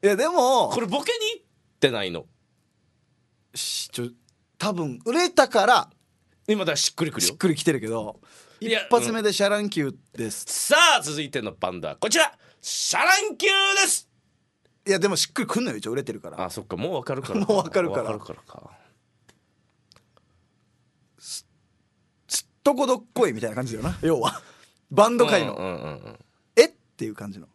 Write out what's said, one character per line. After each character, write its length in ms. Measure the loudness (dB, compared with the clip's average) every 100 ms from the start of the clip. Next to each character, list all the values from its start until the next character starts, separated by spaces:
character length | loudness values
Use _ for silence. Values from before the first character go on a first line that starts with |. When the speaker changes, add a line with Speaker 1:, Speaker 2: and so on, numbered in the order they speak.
Speaker 1:
い 40 | 2
や、 100 | 2
で 120 | 2
も。 400 | 2 4 4 2
Speaker 2:
こ 100 | 0
れ 60 | -2
ボ 160 | -4
ケ 100 | 0
に 280 | 0 0 -2
行 20 |
っ 20 | _ _ _ _
て 100 | 0
な 140 | 0
い 60 | -6
の。 160 | -6 -12 _ _ _ _ _ _ _ _ _ _ _ _
Speaker 1:
し-、 340 | -10 -8 -8 -8
ち 100 | -8
ょ、 80 | -10 -10 _ _ _ _
多 140 | -4
分 280 | -4 -6 -6
売 80 | -2
れ 180 | 0 2
た 180 | 6 6
か 180 | 6 6
ら。 240 | 4 2 _ _ _ _ _ -2
Speaker 2:
今 140 | 0
だ 60 | 0
か 40 |
ら 40 | 0
し 140 | -2
っ 40 |
く 100 | -2
り 60 | -4
く 100 | -2
る 60 | -4
よ。 60 |
Speaker 1:
し 20 |
っ 20 | 0
く 120 | 0
り 60 |
き 100 | 2
て 80 | 2
る 80 | 0
け 60 | -2
ど。 340 | -6 -6 -12 _ -20 -20 _
Speaker 2:
い 60 | -2
や、 140 | -2 2
Speaker 1:
一 40 |
発 220 | 2 2
目 100 | 0
で 100 | -2
シ 100 | 0
ャ 60 | 0
乱 200 | 0 -2
Q 280 | -4 -4 -6 _
で 180 | -8 -8
す。 140 | -8 -8
Speaker 2:
う 40 |
ん。 260 | -6 2 4
さ 0 | 6 4
あ、 40 |
続 180 | 0 -8
い 80 | -6
て 100 | -6
の 120 | -6
バ 180 | -6 -6
ン 100 | -4
ド 80 | -8
は 80 | -6
こ 120 | -2
ち 100 | 2
ら。 180 | 2 0 _ _
シ 360 | -10 -6 -4 0
ャ 20 |
乱 380 | 4 4 2 -2
Q 100 | 2
で 420 | 4 2 2 2
す。 200 | 0 -6 _ _ _ _ _ _ _ -2
Speaker 1:
い 40 |
や、 80 | 2
で 80 | 2
も 100 | 0
し 120 | -2
っ 20 |
く 100 | -4
り 40 | -2
く 140 | -2
ん 40 |
の 60 | -2
よ、 60 | -6
一 100 | -6
応 60 |
売 40 | -6
れ 60 |
て 100 | -6
る 80 | -10
か 100 | -12
ら。 140 | -8
Speaker 2:
あ、 60 | -8
そ 120 | -8
っ 40 | -10
か、 100 | -8
も 140 | -6
う 40 |
わ 100 | -6
か 100 | -6
る 80 | -8
か 100 | -4
ら。 80 | -4
Speaker 1:
<laughs> 60 | 0
も 80 |
う 20 | 0
わ 60 |
か 160 | 0 -2
る 100 | -2
か 80 | -4
ら。 40 |
Speaker 2:
も 120 | -6 -8
う 20 |
わ 0 |
か 140 | -10
る 80 | -18
か 100 | _
ら 80 | -20
か。 100 | -20 -20 _ _ _ _ _ _ _ _ _ _ _ _ _ _ _ _ _ _ _ _ _ _ _ _
Speaker 1:
す-、 280 | -14 -14 _ _ _ _ _ _ _ _ _
す 180 | -8 -8
っ 40 | _
と 120 | 0
こ 120 | 2 0
ど 120 | -2
っ 60 | -4
こ 140 | 0 0
い 60 |
み 80 | 0
た 60 | -6
い 40 |
な 60 | -6
感 100 | -8
じ 100 | -6
だ 60 |
よ 60 | -6
な。 100 | -4
<laughs> 20 |
要 180 | -2 0
は。 200 | 0 -4 -18 -20 _ _ _
バ 180 | 4 4
ン 80 | 6
ド 100 | 4
界 200 | 4 0
の。 100 | -4
Speaker 2:
う 60 |
ん 20 |
う 40 | -6
ん 40 |
う 40 | -6
ん 20 |
う 300 | -10 -12 -16
ん。 80 | -20 _ _ _ 4
Speaker 1:
え？ 100 | 4
っ 60 | _ _ _
て 80 |
い 40 | -10
う 60 |
感 180 | -10 -14
じ 60 | -14
の。 100 | -18